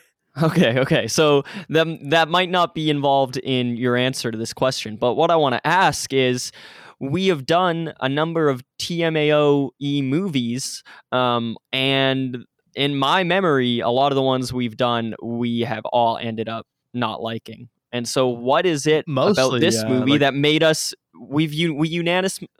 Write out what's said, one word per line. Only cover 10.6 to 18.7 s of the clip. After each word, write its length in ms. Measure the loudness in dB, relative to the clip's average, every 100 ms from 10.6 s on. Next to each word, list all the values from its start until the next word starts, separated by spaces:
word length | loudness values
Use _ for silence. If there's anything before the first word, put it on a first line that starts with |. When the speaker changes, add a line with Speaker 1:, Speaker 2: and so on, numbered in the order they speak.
| -8 -12 -18 -20 -6
Speaker 1:
um, 460 | -2 0 0 -2 -8 -8
and 720 | -2 0 2 0 0 -4 -8 -14 _ _
in 220 | -4 -2 0
my 280 | 2 2
memory, 560 | 2 2 2 2 2 0
a 80 | 0
lot 240 | 2 2
of 40 | 2
the 60 |
ones 300 | 2 0 -2
we've 240 | -4 -4 -2
done, 360 | 0 0 -2 -6
we 420 | -8 -4 -2 -2
have 220 | -2 -4 -2
all 300 | 0 0 0
ended 320 | -6 -6 -6
up 160 | -8 -12 _ _
not 260 | -6 -4 -4
liking. 480 | -8 -8 -12 -20 -20 _ _
And 160 | -8 -4
so 220 | 0 0
what 380 | 0 0 0
is 200 | 2